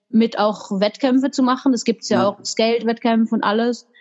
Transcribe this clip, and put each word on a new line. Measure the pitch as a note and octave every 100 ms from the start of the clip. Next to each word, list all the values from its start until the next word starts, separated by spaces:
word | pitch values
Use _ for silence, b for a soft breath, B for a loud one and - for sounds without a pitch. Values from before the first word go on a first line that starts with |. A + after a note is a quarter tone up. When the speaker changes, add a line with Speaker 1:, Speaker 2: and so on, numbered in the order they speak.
| _
Speaker 1:
mit | A3 A3+ -
auch | G#3 G#3 - G3
Wettkämpfe | G#3 - C#4 B3+ C4+
zu | C#4
machen. | B3+ C4 C#4
Es | A#3
gibt's | - A3+ -
ja | G3+
Speaker 2:
Ja. | G3
Speaker 1:
auch | G3+
Skate-Wettkämpfe | - - A3+ A#3 A3+ A#3 A#3+ A3+ A3+ A3+
und |
alles. | - G#3+ A#3 A#3 - b